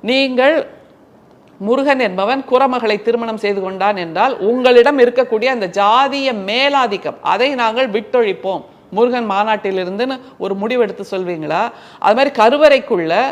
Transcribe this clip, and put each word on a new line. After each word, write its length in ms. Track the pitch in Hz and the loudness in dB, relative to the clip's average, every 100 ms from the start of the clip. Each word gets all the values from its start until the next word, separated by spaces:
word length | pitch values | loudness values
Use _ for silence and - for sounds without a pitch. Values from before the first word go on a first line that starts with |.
நீங்கள் 520 | 208 262 269 254 269 320 - - - _ _ _ _ _ _ _ 196 | 0 0 0 2 2 2 -4 -14 -20 _ _ _ _ _ _ _ -2
முருகன் 320 | 262 277 262 | 0 2 0
என்பவன் 440 | 226 185 202 269 262 | 0 -2 -2 -2 0
குறமகளை 520 | 254 269 254 226 208 | 2 2 0 -2 -2
திருமணம் 400 | 220 233 233 220 | -2 -2 -4 -4
செய்து 160 | 202 202 | -4 -2
கொண்டான் 360 | 185 190 196 202 | -4 -2 -2 -2
என்றால் 380 | 170 165 247 254 | -4 -2 -2 0
உங்களிடம் 600 | 190 254 254 247 240 285 | -2 2 4 6 6 4
இருக்கக்கூடிய 460 | 240 240 247 220 | 2 2 0 0
அந்த 220 | 247 254 190 | 0 -2 -4
ஜாதிய 640 | 196 202 233 277 277 269 220 | 0 2 4 2 0 -4 -4
மேலாதிக்கம், 760 | 190 226 277 277 240 196 156 - | -4 0 0 2 0 -2 -6 -6
அதை 260 | - 190 262 | -2 0 0
நாங்கள் 360 | 269 226 226 262 | 0 -2 -2 -2
விட்டொழிப்போம் 720 | 202 208 247 220 185 185 175 - - _ | -4 -2 0 0 -2 -6 -8 -10 -20 _
முருகன் 340 | 185 247 247 | 0 0 0
மாநாட்டில் 560 | 226 196 214 208 202 190 | -2 -2 0 -2 -2 -4
இருந்துன்னு 340 | 180 196 254 262 - - | -4 -4 -4 -6 -12 -10
ஒரு 160 | 190 | -6
முடிவெடுத்து 500 | 196 214 247 214 190 196 | -4 -2 0 -2 -4 -8
சொல்வீங்களா? 500 | 190 180 170 151 160 226 - - - | -6 -6 -6 -4 -2 -4 -8 -20 -2
அது 160 | - | 0
மாதிரி 180 | 226 285 | 2 2
கருவறைக்குள்ள 800 | 277 226 285 302 269 - 180 160 180 269 | 4 2 6 4 4 0 -2 0 0 -2